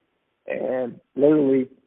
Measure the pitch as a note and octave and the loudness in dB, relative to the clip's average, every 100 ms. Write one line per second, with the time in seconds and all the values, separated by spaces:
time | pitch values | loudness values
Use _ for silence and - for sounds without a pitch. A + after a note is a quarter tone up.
0 | _ _ _ _ - - B2 B2+ B2 - | _ _ _ _ -10 -8 -6 -6 -8 -12
1 | _ - C#3+ D#3 C#3 C3+ B2+ _ | _ 0 2 4 2 0 -2 _